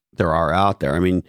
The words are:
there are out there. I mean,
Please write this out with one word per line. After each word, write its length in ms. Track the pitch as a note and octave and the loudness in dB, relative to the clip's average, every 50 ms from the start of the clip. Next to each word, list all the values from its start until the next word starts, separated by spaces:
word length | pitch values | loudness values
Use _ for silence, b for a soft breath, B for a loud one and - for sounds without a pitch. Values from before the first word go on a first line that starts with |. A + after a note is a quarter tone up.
| _ _ _ | _ _ _
there 180 | - - E2+ D#2 | -2 -2 0 0
are 180 | E2 E2 D2 D#2+ | 0 0 0 0
out 280 | F#2 G2 G2+ F#2+ - | 0 0 0 0 -2
there. 160 | E2 C#2+ C#2 | -4 -4 -2
I 20 | E2+ | 0
mean, 240 | F2+ F2+ F2+ F2+ B | 0 0 0 -2 B